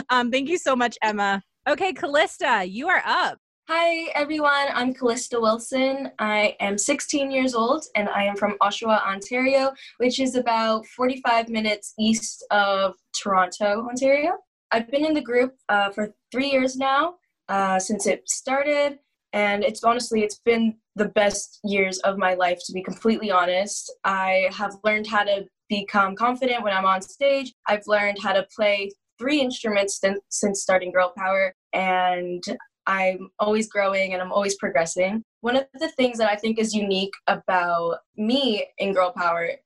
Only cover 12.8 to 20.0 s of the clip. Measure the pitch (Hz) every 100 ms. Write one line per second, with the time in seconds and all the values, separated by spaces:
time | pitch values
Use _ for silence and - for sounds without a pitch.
12.8 | 196 - _ - 208 185 180 - 208 208
13.8 | 240 247 269 285 311 415 _ _ - 226
14.8 | 226 285 311 302 - 247 262 - - 202
15.8 | 202 208 214 - _ 240 277 262 262 262
16.8 | 269 277 330 349 _ _ - 196 190 190
17.8 | 185 208 196 180 - - - 269 285 285
18.8 | 285 285 _ _ _ 208 208 202 214 220
19.8 | 226 240